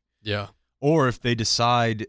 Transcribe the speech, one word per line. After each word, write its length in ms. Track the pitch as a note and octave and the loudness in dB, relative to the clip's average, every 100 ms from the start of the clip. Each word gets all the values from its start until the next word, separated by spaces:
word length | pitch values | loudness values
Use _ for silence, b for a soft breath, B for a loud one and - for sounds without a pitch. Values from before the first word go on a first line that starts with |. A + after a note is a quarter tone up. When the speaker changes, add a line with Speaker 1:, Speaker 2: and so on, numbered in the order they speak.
| _ _ | _ _
Speaker 1:
Yeah. 260 | G#2+ G2+ G2+ _ _ _ | -8 -6 -8 _ _ _
Speaker 2:
Or 300 | C#3+ D#3+ C3 | 0 2 2
if 100 | A2+ | 0
they 160 | B2 A#2 | -2 -2
decide, 720 | A2 - A#2+ A#2+ A#2 A2 | -2 0 2 2 0 -2